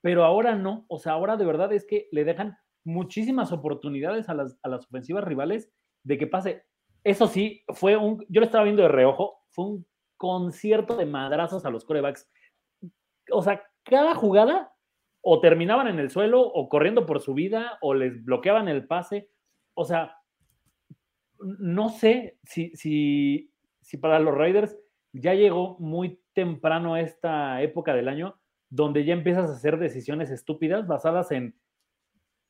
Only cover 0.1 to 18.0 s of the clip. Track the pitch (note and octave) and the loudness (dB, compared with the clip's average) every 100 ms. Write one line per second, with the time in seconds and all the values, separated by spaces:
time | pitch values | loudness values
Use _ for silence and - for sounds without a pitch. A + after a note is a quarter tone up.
0.1 | F3 E3 G3 A#3+ G#3+ F#3+ A3 _ E3 E3+ | 4 6 4 2 0 -4 -6 _ -10 -4
1.1 | D#3+ G3 A3 F3+ D3+ G3 G3+ G3+ G#3 G#3 | -2 -2 0 0 0 0 -2 -2 -4 -2
2.1 | D3+ D3+ E3+ G#3 F#3+ _ _ E3 E3+ F3+ | -2 -2 -2 -6 -10 _ _ -8 -6 -6
3.1 | G#3+ A3 C4 F3 E3+ D3+ C#3+ D3 C#3 D#3 | -6 -2 -2 -2 -4 -6 -6 -6 -6 -4
4.1 | A3 D#3 D3+ C3 - C3+ B2+ - C3 B2+ | -4 -6 -6 -6 -8 -8 -8 -10 -14 -8
5.1 | F#3+ F#3 C3+ D3+ A3 - _ _ _ B2+ | -6 -4 -4 -4 -6 -8 _ _ _ -6
6.1 | C#3+ D3 F#3 F#3 - _ _ _ _ G3+ | -4 -2 -4 -4 -8 _ _ _ _ 0
7.1 | G3 A3+ F#3+ G#3+ - - - F#3+ G#3+ G#3+ | 2 2 2 -2 -4 -14 0 2 4 2
8.1 | A3 - F#3+ A3+ A3+ G#3 G#3 E3+ C3+ C3 | -4 0 2 4 4 4 6 6 6 6
9.1 | C3+ G3 - _ - F#3+ G#3 - _ _ | 4 -4 -6 _ -10 -8 -8 -14 _ _
10.1 | _ F#3 F#3 F3+ - G#3 A3 G#3+ A#3 D#3 | _ -4 -2 -4 -4 2 2 2 -2 -2
11.1 | C#3+ C3+ D3+ E3+ F#3+ D3 A2+ - D#3 C#3+ | -4 -2 -2 -2 -4 -6 -8 -4 -2 -2
12.1 | - _ _ _ _ _ _ F3 _ _ | -4 _ _ _ _ _ _ -20 _ _
13.1 | _ - G#3 F#3 G3+ - _ - C4 D#4 | _ -2 0 2 -2 -8 _ 2 4 4
14.1 | D#4+ G#3+ G3 A3+ F#4 D#4+ _ _ _ _ | 2 4 6 6 2 -4 _ _ _ _
15.1 | _ F#3 D#3+ E3+ E3 E3+ A#3+ B3+ E3+ C#3 | _ 4 6 6 6 4 2 2 -2 -2
16.1 | F#3 G#3+ B3 A#3+ D#3+ C3 D3 E3 A#3 E3 | 0 4 4 4 0 0 2 4 2 0
17.1 | C#3+ - C#3 F#3 A3+ A#3 G#3+ D3 C3+ | -4 -2 -4 -2 -4 -6 -6 -2 0